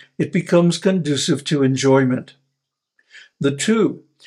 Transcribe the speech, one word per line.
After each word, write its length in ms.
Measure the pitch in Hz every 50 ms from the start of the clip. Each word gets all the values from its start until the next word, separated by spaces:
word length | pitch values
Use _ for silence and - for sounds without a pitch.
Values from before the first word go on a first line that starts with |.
| - _ _ -
it 120 | 165 -
becomes 480 | - 185 160 - 180 175 175 170 165 -
conducive 640 | - 196 190 185 147 147 143 131 - - 147 127 -
to 200 | - 160 143 135
enjoyment. 720 | 131 135 123 131 135 135 135 135 127 127 127 - - - _ _ _ _ _ _ _ _ _ _ _ _ _ _ _ - - - _ _ _
The 160 | - 143 139
two, 480 | - - - 226 226 196 139 - - - _ _ _ -